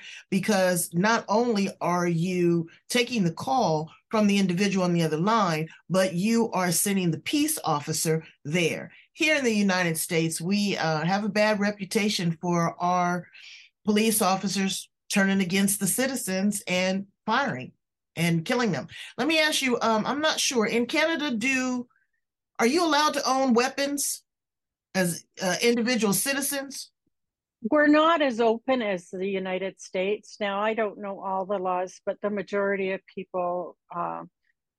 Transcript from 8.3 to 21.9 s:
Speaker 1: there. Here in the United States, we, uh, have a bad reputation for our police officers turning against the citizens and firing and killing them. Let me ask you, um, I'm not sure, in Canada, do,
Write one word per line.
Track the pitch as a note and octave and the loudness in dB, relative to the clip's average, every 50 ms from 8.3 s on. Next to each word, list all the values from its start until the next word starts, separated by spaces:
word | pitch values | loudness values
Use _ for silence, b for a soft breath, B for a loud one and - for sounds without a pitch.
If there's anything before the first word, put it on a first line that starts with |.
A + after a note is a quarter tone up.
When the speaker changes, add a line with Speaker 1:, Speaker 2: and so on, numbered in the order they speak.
| B B - | B B -10
Speaker 1:
there. | D3 D#3+ F3+ E3 C#3+ G#2 D2+ C2 - B B B B | -4 -2 0 0 0 -2 -4 -10 -12 B B B B
Here | B - E4 D#4 D#4 | B -2 0 2 2
in | C#4+ C4 | 2 2
the | A#3 | 2
United | A3 G#3 G#3 G3 F#3 F#3 F3+ E3+ E3 D#3+ | 2 2 2 2 2 2 2 0 0 -2
States, | - - F3+ E3 E3 D#3+ D#3+ - | -4 -2 0 0 0 0 -2 -4
we, | E3 F3+ G3+ G#3 G3+ G3 - | -4 -2 0 0 0 0 -2
uh, | - D3+ D#3+ D#3+ D3+ D#3+ | 0 0 0 0 0 0
have | F3 G3 G#3 G#3+ | 0 0 0 -2
a | G#3 | -2
bad | F3 G#3+ G#3 G#3+ G#3+ G3 | 0 2 2 2 2 0
reputation | G3+ G#3 G#3 - F#3 F3 - G#3+ G3+ G#3+ G#3 - F3 E3+ E3 - | 0 -2 -2 -4 -6 -2 -2 0 0 0 0 0 0 -2 -2 -2
for | - F3 F3 E3+ E3+ D#3+ - - | -2 0 0 2 0 0 -2 -2
our | F3 F3+ F3+ F3+ F3 F3 F3+ F3+ F3 B B B B B B B B B B _ - | -2 0 0 2 0 0 -2 -4 -6 B B B B B B B B B B _ -2
police | G#3 G#3 G#3+ A3 A3+ G#3+ - | 0 2 2 4 2 2 2
officers | G#3 F3+ F#3+ F#3+ G3+ F#3+ F#3+ G3 F#3+ F#3+ F3 - - - _ _ _ - | 2 2 2 0 -2 -2 -2 0 -2 -2 -2 -6 -10 -14 _ _ _ -2
turning | - G#3 F#3+ G3 G3 G3 | 0 2 2 4 4 2
against | F#3+ E3+ F#3+ G3 G3 G3 G3 - | 2 2 2 2 2 2 0 0
the | G3+ | -2
citizens | - - - C4 C4+ C4+ - - F#3 F#3 F#3+ G3 G#3 G#3 - - - | -2 0 0 0 -2 -2 -4 -4 -4 -2 0 0 0 -2 -2 -4 -2
and | F3+ F#3 F#3 F#3+ F#3+ F#3+ G3 - _ _ - | -2 0 0 0 0 -2 -4 -8 _ _ -4
firing | A3 A3+ C4 C#4+ A3+ C#3 B2+ C#3 E3+ - _ _ _ _ _ _ _ - | -2 -2 0 0 -2 -4 -6 -10 -12 -16 _ _ _ _ _ _ _ -4
and | D#3+ E3+ E3+ E3+ E3 D#3+ | -2 0 0 0 0 0
killing | - B3+ A#3+ B3 G#3 | 0 0 0 0 0
them. | D#3 B2 - - B B B B B B | -2 -2 -6 -10 B B B B B B
Let | B3+ | 0
me | D#4 E4 D#4 | 0 2 2
ask | D#4 D#4 D4+ D4+ | 2 2 0 0
you, | C4+ B3+ A#3+ - | 0 0 0 0
um, | - A3+ A3 G#3+ - | 2 2 2 2 0
I'm | G#3 C4 D4 | -2 -2 -2
not | D#4 D#4 D4+ - | 0 -2 0 0
sure, | - - C#4 A3+ G#3 | -2 0 0 0 0
in | - G#3 A#3 A#3+ | 0 0 0 -2
Canada, | A#3+ - D4 D#4 E4 E4 C4 D4 D4 | 0 0 0 0 0 0 -2 -2 -4
do, | A#3+ G3+ A3+ C4+ C4+ B3+ B3+ B3+ B3+ B3 A#3+ _ | -4 -2 -2 0 0 0 0 -2 -2 -4 -6 _